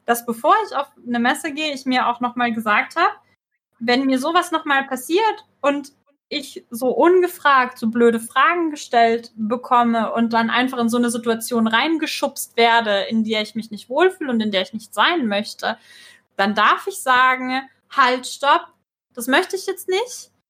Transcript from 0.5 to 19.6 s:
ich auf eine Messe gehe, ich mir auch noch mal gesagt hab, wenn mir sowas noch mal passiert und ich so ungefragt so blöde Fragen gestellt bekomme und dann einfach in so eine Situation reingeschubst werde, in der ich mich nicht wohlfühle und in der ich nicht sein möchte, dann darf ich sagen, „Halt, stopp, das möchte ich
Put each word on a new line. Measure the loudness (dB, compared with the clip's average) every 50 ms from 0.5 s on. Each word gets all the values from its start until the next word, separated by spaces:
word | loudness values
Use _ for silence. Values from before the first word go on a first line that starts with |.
| 2 2 2 -2
ich | -4
auf | -6 -6 -6 _ _ -10 -6
eine | -2 0
Messe | 0 0 0 -2 -4 -8 -6
gehe, | -6 -6 -6
ich | -6 -6 -4
mir | -2 -2 0 0 0
auch | -2 -2
noch | -4 -4 -4
mal | -2 -2 -2
gesagt | -2 -2 -2 0 0 0 0 -2 -2
hab, | -2 0 0 -2 -4 _ _ _ _ _ _ _ _ _ _ _ -8
wenn | -2 0 0 2 2 2
mir | 0 0
sowas | 0 2 2 2 2 2
noch | -2 -2 0
mal | 0 0 0 0 -2
passiert | -6 -8 -4 0 0 2 2 0 -2 -4 -8 _ _ _
und | -2 -2 -2 -2 -4 -10 _ _ _ _ _ _ _ -10
ich | -10 -10 -10 -10 -16 -18 -16 -12
so | -8 -4 -2 -2
ungefragt | 2 4 4 6 6 6 4 2 -2 -2 2 4 4 4 2 0 -2 -4
so | -4 -2
blöde | 2 4 4 4 4 2
Fragen | -2 -4 0 2 2 2 2 0 -2 -2
gestellt | -4 -6 -6 0 2 4 4 4 2 0 -4 -8 _
bekomme | -8 -6 -4 -4 -4 -2 2 4 4 4 4 2 0 0 -2 0
und | 0 0 0
dann | 2 0 0 2
einfach | 2 0 0 0 -2 -2
in | -2 0
so | 0 2
eine | 0 0
Situation | -2 -2 -2 -2 -2 -2 -4 -4 -2 0 0
reingeschubst | 2 2 2 2 2 0 0 -2 -4 -4 -2 -4 -4 -4 -6 -12 -6 _
werde, | 2 4 4 4 4 2 2 0 -2 -2 -2
in | -2 -2 -2
der | 0 -2 -4
ich | -4 -4 -6
mich | -10 -10 -10
nicht | -12 -16 -12 -6
wohlfühle | 0 2 2 2 2 -2 -6 -2
und | -2 -2
in | 0 0
der | 0 -2
ich | -2 -4
nicht | -6 -14 -14 -8 -2
sein | 0 2 2 2 0 0
möchte, | -2 -2 -2 -4 -6 -8 -6 -6 -6 -6 -6 _ -20 -20 -20 -20 -20 -20 _ _ _ _ -2
dann | -2 0 2
darf | 2 4 4 2 2 -2
ich | -8 -10 -6
sagen, | -2 0 2 4 4 2 2 0 -2 -4 -4 -6 -6 -8 _ _ _ _
„Halt, | 0 2 2 2 2 0 -4 -8
stopp, | -10 -2 0 2 2 2 0 -4 _ _ _ _ _ _ _ _ _
das | -10 -4
möchte | 0 2 2 0 0 -4
ich | -8